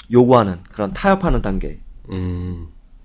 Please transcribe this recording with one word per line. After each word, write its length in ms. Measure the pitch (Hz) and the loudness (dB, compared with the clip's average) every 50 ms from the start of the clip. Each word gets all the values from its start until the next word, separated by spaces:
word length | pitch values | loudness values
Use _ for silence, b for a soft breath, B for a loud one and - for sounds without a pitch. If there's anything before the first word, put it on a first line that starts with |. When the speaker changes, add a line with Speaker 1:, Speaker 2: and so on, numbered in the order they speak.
| - - 113 | -12 2 4
Speaker 1:
요구하는 460 | 123 123 120 131 123 110 98 92 85 - - - | 4 6 6 6 4 4 2 -2 -6 -10 -18 -8
그런 200 | - 104 98 98 | -6 -6 -6 -6
타협하는 500 | - - 196 196 190 190 170 - - - | -2 0 0 0 2 2 0 0 0 0
단계. 380 | - 190 - - 73 76 - - - - - - - | -2 -4 -4 -4 -6 -10 -12 -16 -18 -20 -20 -16 -12
Speaker 2:
음. 580 | 95 92 92 90 90 87 90 90 90 85 82 78 - - _ _ - - - | -10 -6 -6 -6 -6 -6 -8 -8 -10 -10 -12 -16 -18 -20 _ _ -20 -20 -20